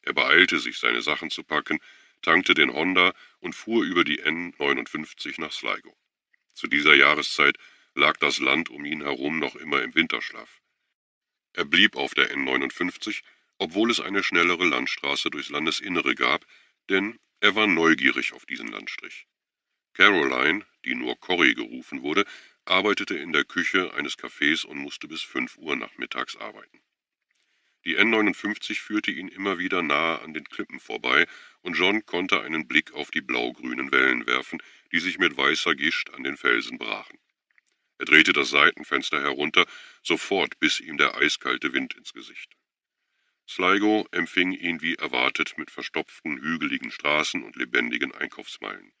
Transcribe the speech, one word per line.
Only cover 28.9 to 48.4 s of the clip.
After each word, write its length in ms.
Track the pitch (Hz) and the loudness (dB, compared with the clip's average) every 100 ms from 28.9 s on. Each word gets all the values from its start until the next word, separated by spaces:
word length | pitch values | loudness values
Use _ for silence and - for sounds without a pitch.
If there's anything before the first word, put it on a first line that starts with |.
| 107 - | -4 -2
ihn 180 | 87 92 | -6 -10
immer 280 | - 98 90 | -6 -4 -4
wieder 240 | 92 92 | -2 -2
nahe 380 | 78 71 82 80 | 0 0 0 -4
an 120 | 80 | -8
den 100 | 76 | -12
Klippen 380 | 71 - 80 67 | -12 -10 -10 -12
vorbei, 440 | - 55 62 67 85 - - _ | -12 -6 2 2 2 -4 -20 _
und 140 | 92 82 | -8 0
John 300 | 90 107 - | 0 0 -2
konnte 360 | 87 92 90 | -4 0 -2
einen 260 | 62 80 76 | 0 -6 0
Blick 240 | 76 - | 0 0
auf 180 | 76 71 | -10 -6
die 120 | 82 | -6
blaugrünen 680 | 65 62 62 64 64 62 67 | -4 -2 -2 -6 -8 -6 0
Wellen 360 | 67 65 62 57 | 4 4 2 0
werfen, 340 | 62 - 82 - - _ | -2 -2 -12 -14 -20 _
die 80 | 85 | -2
sich 180 | 90 92 | -2 0
mit 200 | 87 71 | 0 2
weißer 380 | 69 78 87 71 | 2 2 0 0
Gischt 340 | 78 - - | 0 -2 -6
an 140 | 69 | -8
den 120 | 67 71 | -8 -2
Felsen 420 | - 58 57 60 | 0 0 -2 -8
brachen. 400 | 55 101 - - _ _ _ _ _ _ _ _ | -8 -8 -10 -20 _ _ _ _ _ _ _ _
Er 80 | 64 | 6
drehte 280 | 78 80 | 6 8
das 160 | 73 65 | 4 2
Seitenfenster 720 | 71 80 - 76 71 - 76 | 4 4 4 -4 -4 -2 -2
herunter, 440 | 71 67 76 90 87 - - - | -2 -2 2 2 2 -2 -20 -14
sofort 560 | - 82 - 98 73 - | -4 -2 0 0 0 0
biss 220 | 76 - | 0 0
ihm 160 | - 73 | -6 0
der 180 | 73 - | 0 2
eiskalte 560 | 76 - 65 64 73 | 0 0 -4 -2 -2
Wind 200 | 65 65 | -4 -4
ins 200 | - - | -10 -14
Gesicht. 420 | 58 - - - _ _ _ _ _ _ _ _ _ - | -18 -18 -18 -20 _ _ _ _ _ _ _ _ _ -14
Sligo 600 | - 92 101 107 107 104 | 0 2 4 4 2 0
empfing 400 | 90 85 - 90 | -4 -2 0 0
ihn 300 | 92 87 82 | -2 -6 -4
wie 140 | 80 76 | -4 -4
erwartet 640 | 76 62 65 - 78 - | -4 0 0 0 -4 -6
mit 140 | 71 | -14
verstopften, 680 | - 64 80 - - 80 67 | -12 -8 -6 -8 -10 -10 -6
hügeligen 520 | 76 80 76 67 65 | -4 -4 -4 -4 -8
Straßen 520 | - 73 76 76 - | -6 0 0 0 -6
und 120 | 55 64 | -10 -8
lebendigen 580 | 62 - 60 62 67 | -2 -2 -2 -4 -6
Einkaufsmeilen. 800 | - - - | -6 -10 -10